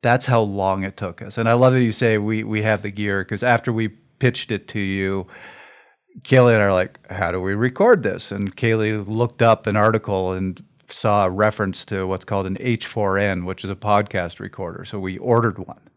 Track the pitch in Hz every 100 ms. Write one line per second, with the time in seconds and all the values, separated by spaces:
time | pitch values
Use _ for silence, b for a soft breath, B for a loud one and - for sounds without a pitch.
0 | 117 127 131 120 107 98 95 95 95 -
1 | 95 85 113 110 113 120 127 127 120 107
2 | 117 107 104 110 107 107 107 104 104 101
3 | 104 98 92 104 123 117 - 113 110 -
4 | _ _ 127 123 - 104 - 107 98 98
5 | 95 98 90 B B B B B B B
6 | _ - - 131 123 113 101 92 92 -
7 | _ 98 87 90 92 101 127 127 214 214
8 | 110 90 - 98 101 - 113 113 107 107
9 | 101 110 117 - 117 110 - 104 107 110
10 | 107 98 92 92 95 90 - _ _ -
11 | 110 104 95 92 107 - 98 92 - 98
12 | 95 92 - 101 95 98 127 117 - -
13 | 101 98 104 92 90 92 98 95 107 104
14 | 104 95 87 - 98 - 90 87 92 107
15 | 95 92 123 117 117 98 92 - _